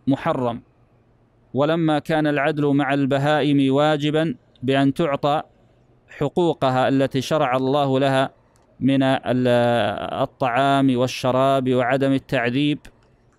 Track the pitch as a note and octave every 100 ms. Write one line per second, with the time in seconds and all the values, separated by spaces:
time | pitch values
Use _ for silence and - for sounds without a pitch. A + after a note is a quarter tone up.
0 | - C3+ E3+ D3 A#2+ A#2 - _ _ _
1 | _ _ _ _ _ B2 D3 E3 D#3+ D3+
2 | - D#3+ D3+ D3 C#3+ D3 D3 C#3 C#3 C#3+
3 | C#3 C#3 C#3+ D3+ C#3 C#3+ C3+ C3+ D3+ D3+
4 | D3 D3+ D#3+ - _ _ B2 C3+ C#3 C3+
5 | E3 C#3 D3 D3 - _ _ _ _ _
6 | _ - C#3+ - F3 C#3+ C3+ B2+ A#2+ C3+
7 | C3+ C3+ A#2+ D#3+ C#3 C3 C3 C#3+ C#3 C3
8 | C#3 C3+ C3+ - _ _ _ - B2+ C3+
9 | C3 C3+ - B2+ B2 A#2+ A#2+ A#2 G#2+ F#2+
10 | F2+ - C3+ - - A#2+ C#3 C#3 C3+ B2
11 | B2 - B2+ B2+ C3+ C3+ B2+ B2+ A#2+ C3+
12 | C3+ C3+ - C3+ A#2+ B2 D3 D3 - -
13 | _ _ _